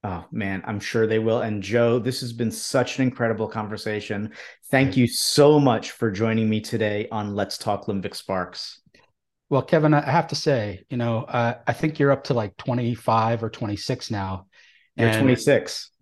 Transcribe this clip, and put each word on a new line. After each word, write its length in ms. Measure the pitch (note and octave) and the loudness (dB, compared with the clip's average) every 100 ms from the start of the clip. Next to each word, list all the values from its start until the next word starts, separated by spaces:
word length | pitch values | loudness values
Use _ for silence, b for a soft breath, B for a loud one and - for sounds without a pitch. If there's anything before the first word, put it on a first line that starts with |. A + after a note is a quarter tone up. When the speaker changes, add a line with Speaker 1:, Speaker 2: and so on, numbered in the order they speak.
| G#2 | -6
Speaker 1:
Oh, 200 | F2 - | -8 -8
man, 320 | A2 G2 F#2+ - | -6 -4 -4 -6
I'm 140 | G2+ | -6
sure 280 | - A#2 A2 | -2 0 2
they 120 | A2 | 2
will. 220 | A2+ A#2 | 2 0
And 200 | A2 G#2+ | 0 -4
Joe, 380 | F#2 A#2 A#2 A#2+ | 0 2 4 2
this 220 | A2+ B2+ | 0 -6
has 120 | B2 | -8
been 180 | A#2 A2+ | -4 -4
such 460 | A2 - C3+ B2 - | -4 -2 0 0 0
an 60 | |
incredible 440 | B2+ - A2+ G#2+ A2 | -2 0 -2 0 -4
conversation. 880 | A2+ G#2 G#2+ - G#2+ - G2+ A2 B B B - | -4 -8 -8 -6 -6 -4 -6 -6 B B B 0
Thank 200 | C3+ C3+ | 4 4
Speaker 2:
Great. 60 | C3 | 4
Speaker 1:
you 100 | A#2+ | 2
so 520 | - - - D3 D3+ | 2 0 6 8 8
much 320 | C3+ A2 - | 4 2 -4
for 180 | - A2+ | -4 -4
joining 400 | F#2+ A2 A2+ A2 | 0 0 2 2
me 120 | G#2+ | 0
today 460 | G#2+ A2+ G#2+ G#2 - | -2 -2 0 -2 -4
on 260 | A2 G#2 G2+ | -6 -4 -4
Let's 220 | G2 - | -4 -4
Talk 280 | - G2+ - | -4 -4 -2
Limbic 280 | G2+ F#2+ - | -4 -6 -10
Sparks. 640 | - F#2+ F2+ - - - _ _ _ _ _ _ _ | -6 -4 -4 -10 -16 -16 _ _ _ _ _ _ _
Speaker 2:
Well, 120 | C#3 | -2
Kevin, 320 | - D#3+ D#3 | 2 4 6
I 160 | D3 D3 | 4 4
have 180 | E3 D#3 | 0 0
to 80 | D3 | -2
say, 480 | D#3+ C3 G#2 F#2 _ | 0 0 -2 -8 _
you 80 | B2+ | -2
know, 260 | A#2 A2+ | 0 -2
uh, 360 | - A#2+ A#2 A#2 - | -2 -2 0 -2 -4
I 60 | |
think 260 | - A#2+ - | -2 -4 2
you're 120 | C#3+ | 2
up 120 | C3+ - | 2 0
to, 80 | |
like, 240 | B2 G#2 - | -2 -2 -8
twenty-five 840 | - B2 A#2+ A#2 - A2+ A2 A2+ | -4 -2 -2 -2 2 2 2 0
or 60 | A2 | -4
twenty-six 600 | - A2+ G2+ - A2+ - | -6 -6 -6 -4 -6 -4
now. 380 | G#2+ F#2+ F#2+ - b b b b - | -6 -4 -8 -12 b b b b 0
Speaker 1:
You're 140 | A2+ | 2
Speaker 2:
And 100 | A2 | 4
Speaker 1:
twenty-six. 720 | C3 B2 - B2+ - - - _ | 4 4 4 2 2 -10 -14 _